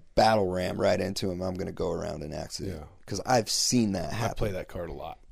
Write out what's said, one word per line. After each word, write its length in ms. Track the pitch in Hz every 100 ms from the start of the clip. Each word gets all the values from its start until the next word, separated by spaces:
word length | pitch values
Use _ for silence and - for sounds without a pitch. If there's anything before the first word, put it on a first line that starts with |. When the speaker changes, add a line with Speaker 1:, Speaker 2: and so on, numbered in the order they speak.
| - -
Speaker 1:
battle 320 | 110 110 95
ram 320 | 90 90 95
right 220 | 98 95
into 280 | 95 98 98
him. 120 | 90
I'm 140 | 92 92
gonna 180 | 90
go 180 | 90 90
around 320 | 85 80 78
an 80 | 76
accident. 460 | 76 78 - 98 82
Speaker 2:
Yeah. 60 | 71 - -
Speaker 1:
'Cause 140 | 98 -
I've 240 | 123 104
seen 420 | - - 123 107
that 220 | 95 82
Speaker 2:
I 20 | 95
Speaker 1:
happen. 200 | 110 -
Speaker 2:
play 140 | 113
that 160 | 90 -
card 200 | 92 85
a 40 |
lot. 260 | 69 78 - -